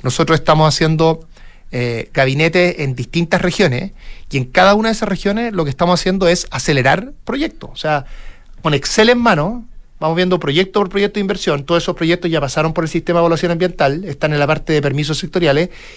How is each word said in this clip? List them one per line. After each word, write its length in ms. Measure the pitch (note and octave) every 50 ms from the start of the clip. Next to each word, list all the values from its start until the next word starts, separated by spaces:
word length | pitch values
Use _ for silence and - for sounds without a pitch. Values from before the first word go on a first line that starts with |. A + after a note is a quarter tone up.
| -
nosotros 380 | B2+ B2+ - E3 - E3 D3+
estamos 260 | - - D#3 D#3 D#3
haciendo, 640 | D#3 D3 - D#3+ D#3 D#3+ D#3 D#3+ D#3+ D#3+ D#3+ - - - - - - - - - -
eh, 400 | - B2+ B2 A#2+ A#2 A#2 - - -
gabinetes 680 | - C3+ C3+ C3+ C#3+ D#3+ E3 E3 F3+ F3+ F3+ F3 -
en 160 | D3+ C3+ B2+
distintas 460 | A#2+ A#2+ - - E3 E3 D#3+ - F3+ F#3
regiones, 500 | F3+ - - G3+ D#3+ B2 B2 - G3 - - - - - - - -
y 100 | D#3 C#3
en 60 | B2
cada 280 | B2+ - F3+ F3+ G3 G3+
una 140 | G#3 G#3+ A3
de 60 | A3
esas 140 | G#3+ A3+ G3+
regiones 440 | G3 C#3 - G3 G3+ A3 A#3 A#3 G#3
lo 100 | F3+ D#3+
que 80 | C#3+
estamos 300 | C3 - F3+ E3+ F3+ E3+
haciendo 260 | - F#3+ F#3 G3 F#3+
es 220 | E3+ F3 F3 - -
acelerar 600 | - B2+ - - D3+ C3+ B2 C3 D3 F#3 G#3+ C4 C#4+ - -
proyectos. 460 | - A3 C#4 D4 D#4+ - - - - -
O 40 |
sea, 300 | - - D#3 D3+ C#3+ C3+ - - - - - - - - - - - -
con 100 | D#3+ D3+
Excel 380 | C#3 - - - - G#3+ A#3
en 80 | B3 A#3+
mano, 480 | A#3+ A#3 G3+ D3+ D3 F3+ A3+ B3 A3+ - - - - - - -
vamos 160 | - D#3 E3
viendo 240 | F3 F#3 F3+ F#3 E3+
proyecto 400 | - D3 C#3 D#3+ F#3+ F#3+ - G#3
por 80 | G#3 F#3
proyecto 260 | F#3 G3+ G3+ G#3 -
de 60 | G#3+
inversión. 440 | G3+ F#3+ G3+ F#3+ - - D3+ C#3 C#3
Todos 180 | - E3+ E3+ D#3+
esos 120 | - E3+
proyectos 360 | - E3+ E3 E3+ F3 F3 F3
ya 100 | D#3+ D#3
pasaron 320 | C#3+ C3+ - - D#3 D#3+ D#3
por 100 | - D#3+
el 40 | D#3
sistema 300 | - E3 D#3+ - F3 E3+
de 40 | E3+
evaluación 300 | E3+ E3+ D#3+ F3+ F3 E3+
ambiental, 520 | D#3+ F3+ F3+ F3 - D#3 C#3 C#3 D#3+ G3
están 280 | F#3+ C#3 - - D#3 D3+
en 60 | D3
la 80 | C#3+
parte 260 | C#3 D3+ D3 - - D#3+
de 80 | D3+
permisos 380 | C#3 C#3+ C3 C#3+ D3+ C#3+ D#3 -
sectoriales, 500 | - D#3 - F#3+ F3 D3+ C#3 D3 E3+ F#3 - - - - -